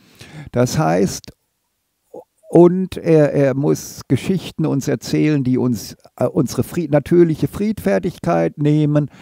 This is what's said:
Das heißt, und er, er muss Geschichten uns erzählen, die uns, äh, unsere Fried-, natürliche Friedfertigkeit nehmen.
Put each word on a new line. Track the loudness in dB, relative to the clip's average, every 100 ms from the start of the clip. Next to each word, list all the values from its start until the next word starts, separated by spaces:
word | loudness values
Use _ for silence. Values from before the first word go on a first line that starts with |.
| _ -20 -20 -20 -8
Das | -2 -2 0
heißt, | 0 0 0 -4 -16 -20 _ _ _ _ _ _ _ -20 -20 _ 2
und | 6 6 4 -4 -4
er, | 2 4 4
er | 2 0
muss | 0 -2 -2 -6 -12 -4
Geschichten | -2 0 -4 -4 -4 -2
uns | -2 -2
erzählen, | -4 -2 0 0 0 0
die | 0
uns, | 0 -2 -8 -18 _ -4
äh, | -2
unsere | 0 -2 -2
Fried-, | -4 -4 -2
natürliche | -2 2 4 4 2 -4
Friedfertigkeit | -2 -4 -2 -2 -2 -2 -6 -2 0 -2 0
nehmen. | 0 2 2 0 -2 -6